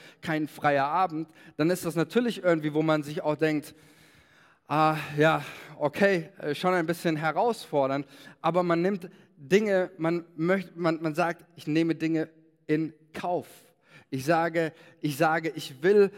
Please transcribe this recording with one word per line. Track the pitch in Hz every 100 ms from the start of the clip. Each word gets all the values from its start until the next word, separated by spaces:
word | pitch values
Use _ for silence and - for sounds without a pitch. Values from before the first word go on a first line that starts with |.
| - -
kein | - 156 151
freier | - 147 143 139
Abend, | 165 185 156 160 - - -
dann | 156
ist | 180 165
das | 160
natürlich | 160 226 240 196
irgendwie, | 185 165 151 151
wo |
man | 160 156
sich | 147 151
auch | 151 151
denkt, | 156 151 - - - _ _ _ _ _ _ _ -
ah, | 143 156 156 143 147
ja, | 156 151 135 - - 156
okay, | 143 - 196 185 165 -
äh, | 151
schon | 143 180 180
ein | 165
bisschen | 170 175 156
herausfordernd, | 156 151 233 226 - 147 135 139 139 - - -
aber | 170 170
man | 180 170
nimmt | 180 202 185 - _ _
Dinge, | 135 190 214 190 180 -
man | 160 170 170 -
möcht-, | 165 196 170 165
man, | 175 160
man | 160 151
sagt, | 170 165 - -
ich | 160
nehme | 156 165 156
Dinge | 160 160 160 - _ _ -
in | 156 160 - _
Kauf. | - 180 175 - - _ _ _ - _
Ich | 131 131
sage, | 165 165 165 160 - - _
ich | 151 135
sage, | 165 165 160 156
ich | - 131
will, | 165 208 196